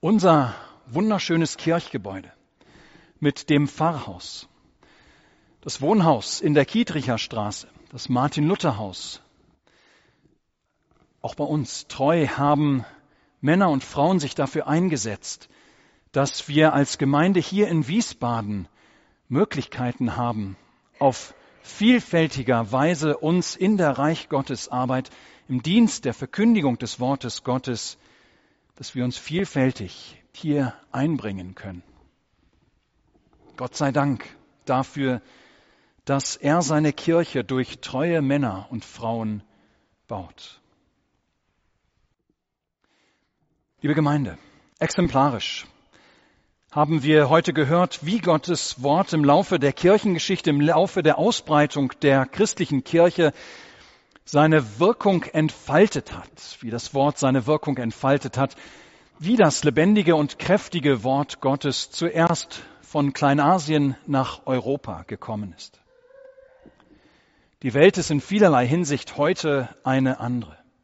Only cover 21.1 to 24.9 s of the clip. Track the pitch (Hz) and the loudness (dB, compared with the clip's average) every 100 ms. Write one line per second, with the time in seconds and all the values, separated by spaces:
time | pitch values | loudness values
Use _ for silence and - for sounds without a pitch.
21.1 | 123 - - _ _ - - 214 247 - | 0 -12 -20 _ _ -20 0 4 4 2
22.1 | 170 160 139 120 117 110 127 151 175 151 | 0 0 -2 0 0 0 0 0 0 -2
23.1 | 143 156 180 165 - 190 208 160 127 147 | -2 0 0 0 -2 0 2 0 0 -2
24.1 | 165 - 143 135 123 - 127 127 | -2 -4 -4 -4 -8 -6 -4 -2